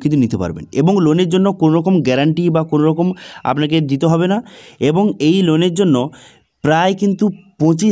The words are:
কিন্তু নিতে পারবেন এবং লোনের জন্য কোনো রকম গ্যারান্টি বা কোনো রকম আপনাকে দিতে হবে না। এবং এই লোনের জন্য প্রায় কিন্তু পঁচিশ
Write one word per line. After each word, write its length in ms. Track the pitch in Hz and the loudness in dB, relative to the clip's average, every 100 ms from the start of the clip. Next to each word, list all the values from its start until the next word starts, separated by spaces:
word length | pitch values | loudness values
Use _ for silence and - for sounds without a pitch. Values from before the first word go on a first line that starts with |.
কিন্তু 160 | 151 147 | 0 0
নিতে 140 | 117 101 | 0 -2
পারবেন 220 | 87 80 - - | -6 -8 -8 0
এবং 120 | 160 196 160 | 0 2 2
লোনের 240 | 160 180 | 2 0
জন্য 140 | 185 196 190 | 0 0 0
কোনো 120 | 156 165 | 0 2
রকম 160 | 175 185 127 | 2 0 0
গ্যারান্টি 360 | 127 151 156 175 160 | 0 0 0 0 -2
বা 60 | 160 | -2
কোনো 120 | 151 151 | 0 0
রকম 180 | 160 180 185 - - - | 0 -2 -4 -14 -10 -4
আপনাকে 280 | 139 151 160 147 | -2 0 -2 -2
দিতে 160 | 135 160 | 0 0
হবে 160 | 165 180 | 0 0
না। 60 | 208 - - - - 131 | -2 -6 -20 -20 -4 -2
এবং 140 | 165 208 - 151 | 0 0 0 0
এই 100 | 190 175 | 2 2
লোনের 260 | 160 180 170 | 2 0 0
জন্য 160 | 190 127 135 - - _ _ _ | 0 2 -2 -10 -20 _ _ _
প্রায় 300 | 139 160 185 196 | -2 0 0 0
কিন্তু 240 | 202 190 208 - - _ | -2 0 -2 -4 -16 _
পঁচিশ 300 | 156 165 214 | 0 2 2